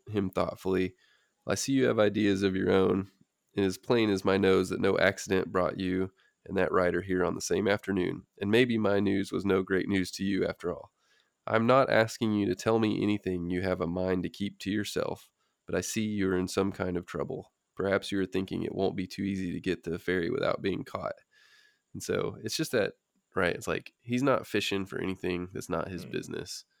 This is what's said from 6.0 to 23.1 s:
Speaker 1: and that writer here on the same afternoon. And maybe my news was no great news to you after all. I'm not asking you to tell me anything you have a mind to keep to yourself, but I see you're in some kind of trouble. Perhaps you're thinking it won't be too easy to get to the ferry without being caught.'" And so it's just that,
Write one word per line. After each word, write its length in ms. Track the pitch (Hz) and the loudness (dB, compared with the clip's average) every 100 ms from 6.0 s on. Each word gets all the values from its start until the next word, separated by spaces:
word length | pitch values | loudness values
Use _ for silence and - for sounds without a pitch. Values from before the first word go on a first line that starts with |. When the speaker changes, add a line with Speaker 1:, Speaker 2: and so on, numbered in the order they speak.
| 95 - _ _ - | -4 -8 _ _ -6
Speaker 1:
and 100 | 92 | 0
that 160 | 90 | 2
writer 300 | 92 90 87 | 4 2 0
here 220 | 95 92 | 0 0
on 100 | 87 | 0
the 60 | 82 | -2
same 280 | - 101 101 | -2 0 2
afternoon. 540 | 101 - 98 90 87 - - | 0 0 0 0 -4 -10 -6
And 100 | 101 | 2
maybe 280 | 113 127 113 | 4 4 2
my 220 | 104 101 | 2 2
news 300 | 101 98 98 | 2 0 -2
was 120 | 98 | -2
no 180 | 98 95 | 2 2
great 260 | 95 92 - | 2 0 2
news 220 | 98 90 | 0 0
to 120 | - | -4
you 220 | 98 95 - | -2 0 -2
after 260 | - 87 | -4 -6
all. 200 | 85 - _ _ _ _ _ - | -6 -10 _ _ _ _ _ -2
I'm 200 | 113 113 | 2 6
not 240 | 131 131 | 6 6
asking 440 | 110 113 - 113 | 4 2 0 0
you 120 | 104 101 | 2 2
to 80 | |
tell 240 | 95 110 113 | 0 0 2
me 240 | 110 92 | 2 2
anything 460 | 101 104 92 90 85 | 0 0 -2 -4 -2
you 140 | 90 | -2
have 180 | 95 90 | -2 0
a 60 | 87 | -2
mind 360 | 90 92 92 | -2 0 0
to 40 | 87 | -2
keep 300 | - 101 - | -6 -8 -6
to 100 | 98 | -4
yourself, 580 | 104 101 - - - - _ _ _ - | -4 -4 -4 -4 -6 -14 _ _ _ -6
but 80 | |
I 60 | 92 | -4
see 220 | - 113 | -2 -4
you're 340 | 107 104 95 92 | -2 0 2 2
in 120 | 92 | 0
some 240 | - 98 | 0 0
kind 240 | - 95 87 | 0 -4 -4
of 100 | 90 | -4
trouble. 460 | - - 95 - _ _ | -6 -6 -8 -12 _ _
Perhaps 360 | - 95 98 - | -4 0 0 0
you're 140 | 98 92 | -2 -2
thinking 360 | 95 95 90 | -2 -4 -4
it 100 | 85 | -4
won't 220 | 90 95 - | -2 -2 -2
be 100 | 90 | -6
too 160 | - | -6
easy 300 | 98 98 90 | -4 -4 -4
to 80 | 87 | -4
get 220 | 92 85 | -4 -4
to 60 | 85 | -4
the 80 | 85 | -6
ferry 320 | - 90 85 | -2 -2 0
without 320 | - - - | -2 -2 -2
being 220 | 98 95 | -4 -4
caught.'" 300 | - - - - _ _ _ _ _ _ _ | -6 -8 -8 -8 _ _ _ _ _ _ _
And 80 | 104 | -10
so 340 | - 95 98 98 | -4 -2 -2 -6
it's 140 | 110 - | -8 -6
just 160 | 156 | -2
that, 220 | 117 98 - _ | 0 0 -4 _